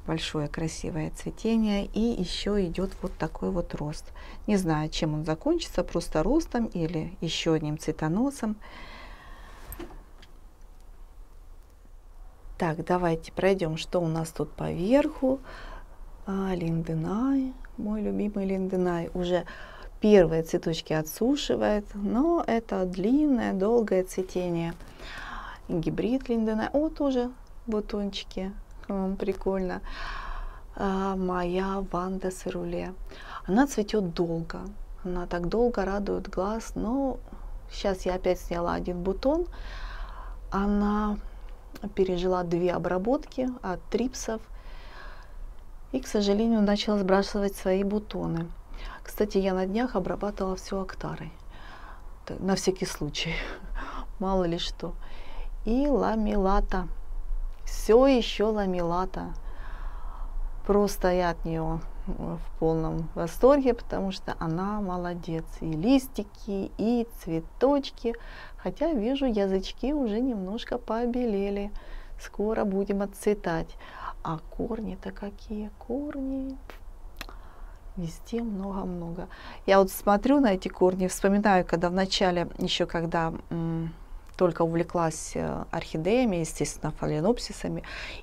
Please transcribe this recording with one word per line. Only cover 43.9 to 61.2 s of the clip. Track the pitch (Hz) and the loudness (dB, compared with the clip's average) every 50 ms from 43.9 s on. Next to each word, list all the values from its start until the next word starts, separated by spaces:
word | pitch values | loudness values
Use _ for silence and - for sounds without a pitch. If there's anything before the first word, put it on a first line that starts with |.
трипсов. | - 220 233 254 - - - - 220 220 - - - - - - - - - - - - - - - - - - - - - - - - - - - - - - - | 0 0 0 0 -2 -4 -4 -4 -4 -4 -6 -10 -14 -14 -12 -12 -12 -12 -12 -14 -14 -12 -12 -12 -12 -12 -14 -12 -12 -10 -10 -10 -12 -12 -14 -14 -14 -14 -12 -6 -6
И, | 262 | -4
к | - | -4
сожалению, | - - 214 202 202 202 208 226 233 226 214 208 | 0 0 2 4 4 4 4 6 4 6 6 6
начала | 208 202 208 - - 208 202 | 6 4 2 2 2 2 2
сбрасывать | 190 185 190 196 196 - - 208 202 196 196 | 4 6 6 6 4 2 0 0 0 0 -2
свои | - - 190 185 190 202 | 0 2 2 4 4 4
бутоны. | 196 208 214 208 - - 180 170 165 165 165 170 165 - - - - - - - - - - - | 2 0 0 -2 -2 -6 -4 -2 -2 -2 -2 -2 -4 -8 -12 -12 -12 -12 -10 -10 -10 -10 -12 -12
Кстати, | - - - 214 208 - 196 | -10 0 0 0 2 2 2
я | 190 196 185 | 2 4 2
на | 185 190 | 2 0
днях | 185 196 226 254 247 - | 0 2 0 0 2 0
обрабатывала | 196 180 185 180 - 196 208 208 - 190 190 185 | 0 0 0 -2 -2 -2 -4 -2 -2 -2 -4 -4
все | 185 - - 196 190 190 | -6 -6 -6 -4 -4 -4
актарой. | 185 - - - 151 156 - 180 160 - - - - - - - - - - - - - - - - - - - | -4 -6 -6 -6 -6 -6 -6 -8 -12 -12 -14 -14 -14 -14 -12 -12 -12 -14 -14 -14 -14 -14 -12 -12 -12 -14 -12 -10
Т-, | - - - | -10 -8 -2
на | - 190 190 | 2 2 2
всякий | 185 - 185 185 - 180 | 4 4 2 2 2 -2
случай. | - - - 151 147 - - - 165 160 - - - - - - - - | -6 -4 -4 -4 -4 -2 -2 -2 -2 -2 -2 -4 -6 -8 -8 -8 -6 -4
<laughs> | - - - - - - - - - | -4 -4 -4 -6 -8 -8 -8 -6 -4
Мало | 190 190 196 185 180 | 0 2 4 4 4
ли | 165 170 175 | 4 2 0
что. | - - - - 175 170 - - - - - - - - - - - - - - - | -2 -4 -6 -6 -6 -6 -6 -6 -8 -8 -8 -6 -6 -6 -4 -4 -4 -4 -4 -4 0
И | 214 233 262 285 294 | 2 4 4 4 4
ламелата. | 269 196 185 202 220 226 214 208 208 190 185 190 202 208 208 - 196 185 175 - - - - - - - - - - - - - - - - | 4 4 4 4 2 2 2 2 4 4 4 6 6 6 6 4 2 0 0 0 -4 -4 -4 -4 -4 -4 0 0 0 0 0 -2 -4 -6 -6
Все | - - - - - 214 240 262 | -4 -4 -2 4 8 10 10 10
еще | 277 269 240 214 - - - 202 220 214 | 10 8 6 4 2 2 2 2 2 2
ламелата. | 208 202 190 180 180 170 165 170 180 185 180 - - 170 175 160 - - - - - - - - - - - - - - - - - - - - - - - - - - | 2 2 2 2 2 2 2 2 0 0 -2 -2 -4 -6 -4 -6 -6 -6 -6 -6 -6 -6 -6 -6 -4 -6 -6 -4 -4 -6 -6 -4 -4 -6 -4 -2 -2 -2 -2 -2 -4 0
Просто | - 196 202 208 196 202 - - 180 180 | 2 4 4 4 4 2 2 2 4 4
я | 180 | 4